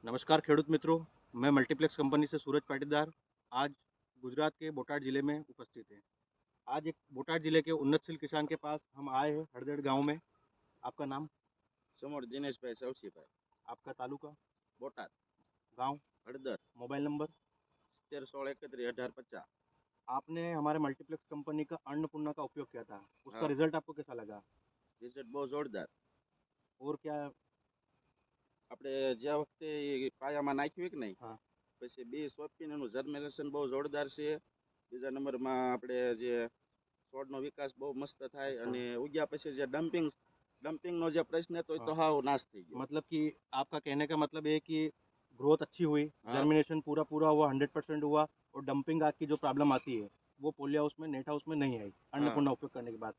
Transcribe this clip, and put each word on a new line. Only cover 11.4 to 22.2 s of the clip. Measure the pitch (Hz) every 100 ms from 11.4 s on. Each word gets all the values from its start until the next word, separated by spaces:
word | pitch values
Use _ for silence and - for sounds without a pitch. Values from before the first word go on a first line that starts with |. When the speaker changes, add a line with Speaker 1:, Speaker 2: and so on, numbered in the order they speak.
| _ _ _ _ _ _
Speaker 2:
समोर | 139 147 123
दिनेश | 135 143 127
भाई | 127
सवसी | 113 127 131 101
भाई। | 85 76 _ _ _ -
Speaker 1:
आपका | 120 -
तालुका? | 131 127 139 147 147 _ _ _ _
Speaker 2:
बोटाद। | 131 - 98 _ _ _ _ _ _ -
Speaker 1:
गांव? | 131 143 _ _ -
Speaker 2:
हरदर। | 131 135 104 _ 120
Speaker 1:
मोबाइल | 123 139
नंबर? | 147 147 156
Speaker 2:
सित्तेर | _ _ _ _ _ _ _ _ 143
सोळ | 135 143 135
एकत्रीस | 139 143 123 120
अठार | 120 127
पचास। | 123 123 98 - _ _ _ _ _ -
Speaker 1:
आपने | 127 - 165 170
हमारे | 165 151 156
मल्टीप्लेक्स | 147 135 - 156 _
कंपनी | 147 143 151
का | 151 165 -
अन्नपूर्णा | 147 156 156